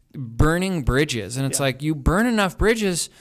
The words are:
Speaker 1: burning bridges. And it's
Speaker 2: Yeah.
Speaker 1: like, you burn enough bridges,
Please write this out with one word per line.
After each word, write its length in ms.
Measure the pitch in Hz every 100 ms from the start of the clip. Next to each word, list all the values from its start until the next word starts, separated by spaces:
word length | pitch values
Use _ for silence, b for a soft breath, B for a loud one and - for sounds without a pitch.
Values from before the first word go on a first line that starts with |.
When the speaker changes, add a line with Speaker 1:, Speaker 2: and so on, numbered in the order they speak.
| _ 151
Speaker 1:
burning 680 | 117 117 151 170 190 180
bridges. 540 | 117 127 151 120 98 123
And 80 | 135
it's 140 | -
Speaker 2:
Yeah. 40 |
Speaker 1:
like, 180 | 139 131
you 140 | 151 151
burn 320 | 139 175 247
enough 300 | 220 190 -
bridges, 520 | 190 226 202 170 - B